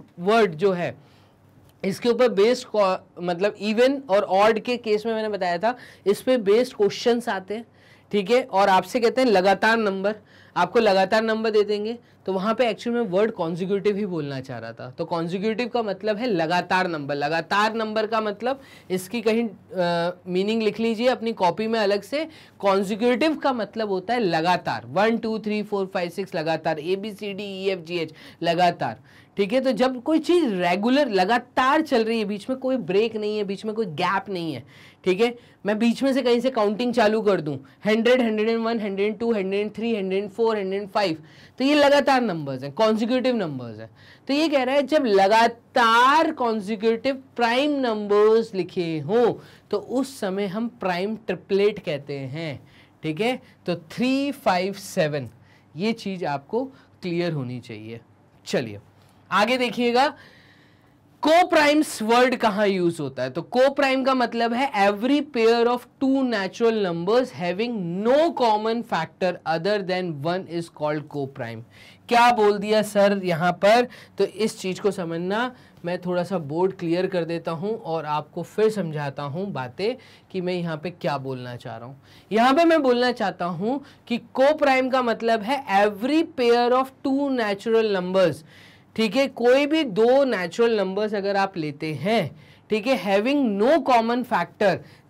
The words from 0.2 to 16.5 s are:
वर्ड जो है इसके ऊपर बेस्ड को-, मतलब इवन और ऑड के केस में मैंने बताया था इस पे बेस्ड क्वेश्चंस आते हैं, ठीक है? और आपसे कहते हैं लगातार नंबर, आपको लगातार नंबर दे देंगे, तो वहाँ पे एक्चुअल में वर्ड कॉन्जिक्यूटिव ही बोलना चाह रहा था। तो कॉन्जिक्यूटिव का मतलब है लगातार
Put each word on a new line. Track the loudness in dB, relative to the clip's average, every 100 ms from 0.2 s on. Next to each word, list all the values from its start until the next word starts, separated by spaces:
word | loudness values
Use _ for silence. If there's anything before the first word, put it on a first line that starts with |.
वर्ड | 2 4 4
जो | 2 0
है | 0 -4 -8 -16 _ _ _ _ _ _ _
इसके | -6 -2 0
ऊपर | 4 4
बेस्ड | 4 4 2 -2
को-, | 0 2 0 -6 -8
मतलब | -6 -2 -2 -2
इवन | -2 2 2 2 0
और | 2
ऑड | 4 4 4 4
के | -2 -4
केस | 0 -2 0
में |
मैंने | -4 -4
बताया | -2 -2 -2
था | -2 -4 -10 -4 -2
इस | 0
पे | 2 2
बेस्ड | 4 2 2 0
क्वेश्चंस | 0 0 0 0 -2
आते | -6 -8
हैं, | -12 -12 _ _ _ _
ठीक | -2 2
है? | 0
और | 2 2 4
आपसे | 4 2 0
कहते | 0 2
हैं | 4
लगातार | 4 4 4 2 2
नंबर, | 0 -2 -4 -4 -12 -20 -8 -2
आपको | 0 2
लगातार | 4 4 2 0
नंबर | 0 -2 0
दे | 2
देंगे, | 2 -2 -6 -10 _ _ -6
तो |
वहाँ | -2 -2
पे | 0 0
एक्चुअल | -2 -4 -4
में | -2
वर्ड | 0 0
कॉन्जिक्यूटिव | -2 -6 -6 -4 -2 -2 -2
ही | -4
बोलना | -6 -6 -8
चाह | -10 -12
रहा | -12
था। | -14 -12
तो | -10
कॉन्जिक्यूटिव | -6 -4 -4 -4 -4 -4 -4
का | -4
मतलब | -4 -4 -4 -4
है | -2
लगातार | -2 0